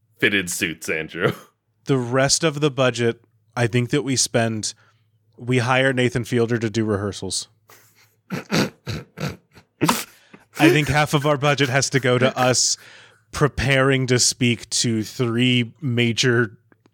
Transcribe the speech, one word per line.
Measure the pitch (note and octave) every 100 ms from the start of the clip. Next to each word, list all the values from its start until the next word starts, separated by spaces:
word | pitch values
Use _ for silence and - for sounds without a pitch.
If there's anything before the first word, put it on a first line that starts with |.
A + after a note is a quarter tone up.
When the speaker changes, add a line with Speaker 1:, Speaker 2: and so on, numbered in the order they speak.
| _ _
Speaker 1:
Fitted | A#2 G2+ F2
suits, | - F2+ D#2 -
Andrew. | D#2+ D#2 E2 G#2 -
<laughs> | - _ _ _ -
Speaker 2:
The | C3+
rest | A#2+ C3 C#3 -
of | E3 D3
the | D3
budget, | B2+ B2+ A#2 A#2 A#2 _ _ _ -
I | A#2+
think | B2 A#2+
that | C#3+
we | B2 B2
spend, | - B2+ A2+ A2 - - _ _ _ _ _ -
we | A#2+ B2+
hire | A#2 C3 C3+
Nathan | B2+ B2 B2+ A2+
Fielder | A#2+ A#2 A#2+
to | A2+
do | A2
rehearsals. | A2 G2 G#2 - F#2+ - - _ _ - _ _ _ _ - - - - - - - - - - - - _ - _ - D3 - - - _ - _ -
I | D3+
think | D3+ C#3
half | D3 D3
of | D3+ D3
our | C#3+
budget | D3 C3+ C#3
has | C3+ -
to | C#3
go | B2+ B2
to | C3 B2+
us | B2+ B2 - - - - - _ _
preparing | - C#3 - A#2 C3+ C3+ C3 B2+
to | B2
speak | - - B2 A2+ -
to | - B2 A2
three | G2+ - A#2+ A#2 B2+ B2 A2+ -
major | C#3 A#2+ A#2 A2+ C3 A#2+ A#2+ - _ _ _